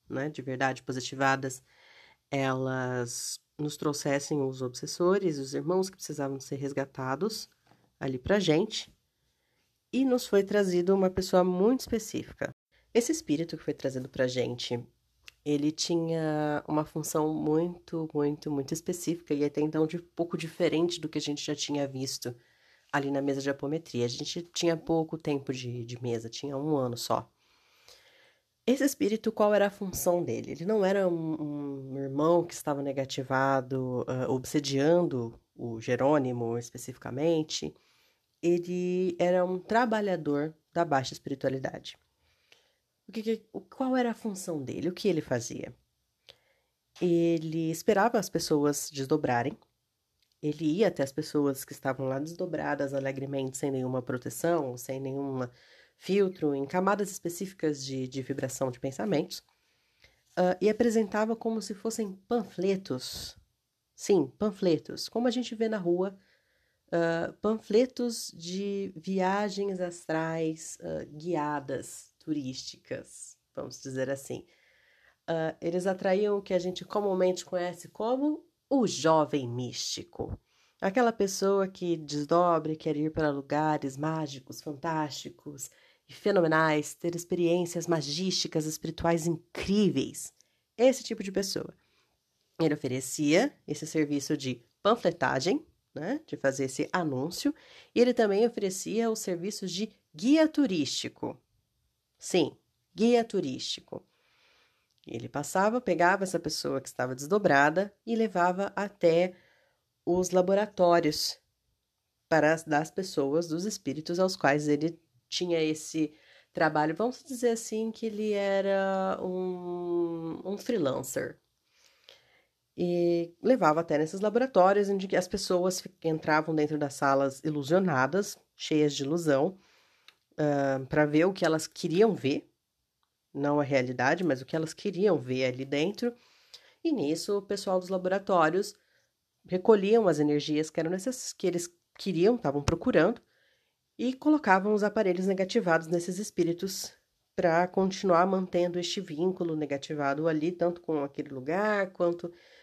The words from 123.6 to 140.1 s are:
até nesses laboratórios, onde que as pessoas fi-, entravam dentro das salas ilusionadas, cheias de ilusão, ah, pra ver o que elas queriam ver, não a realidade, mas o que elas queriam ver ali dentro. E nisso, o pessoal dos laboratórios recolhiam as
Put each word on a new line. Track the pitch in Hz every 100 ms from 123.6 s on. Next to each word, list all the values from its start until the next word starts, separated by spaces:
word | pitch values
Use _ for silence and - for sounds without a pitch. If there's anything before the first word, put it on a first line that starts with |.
| 165 151
até | 165 147
nesses | 160 190
laboratórios, | 208 220 262 196 185 202 196
onde | 196 190
que |
as | 185 180
pessoas | 196 - 180 185 180
fi-, | - _
entravam | 165 160 160 156 156
dentro | 156 151 151
das | 143
salas | - 143 139 139 135
ilusionadas, | 156 147 135 180 185 131 135 180 202 - _ -
cheias | - 156 147
de | 139
ilusão, | 139 170 160 135 165 190 _ _ _ _ - _ _ -
ah, | 151 143 139 135 131
pra | 151 151
ver | 151 180
o |
que | 196
elas | 165 160 -
queriam | - 175 165 226
ver, | 156 131 220 - _ _ _ _ _ _ _ _
não | 143 143 147
a |
realidade, | 139 139 127 127 127 175
mas | 180 131
o |
que | 131 160
elas | 160
queriam | - 208 170 208 156
ver | 127 127
ali | 131 123
dentro. | 135 143 165 208 240 240 _ _ _ - _ _
E | 330
nisso, | 269 143 160 - 202
o |
pessoal | 196 202 196 185
dos | 180
laboratórios | 185 180 196 196 185 156 180 - - _ _ _ _ _ _ -
recolhiam | 180 185 214 196 226
as | 202